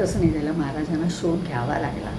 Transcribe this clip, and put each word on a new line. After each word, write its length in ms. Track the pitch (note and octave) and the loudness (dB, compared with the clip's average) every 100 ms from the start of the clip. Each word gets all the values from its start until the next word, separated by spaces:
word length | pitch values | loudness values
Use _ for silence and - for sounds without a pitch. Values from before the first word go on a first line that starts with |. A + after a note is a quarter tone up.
तसं 180 | F#3 G3 | 0 4
नाही 120 | E3 | 4
झालं, 220 | D#3 D3 | 4 0
महाराजांना 540 | E3 C#3+ C#3+ D#3 D#3 F3 | 0 -2 -2 -2 0 0
शोध 360 | - F3 E3 - | 0 0 0 -2
घ्यावा 320 | B2 B2+ D#3+ | -2 0 0
लागला. 320 | C#3+ G#2 G#2 | -2 -4 -4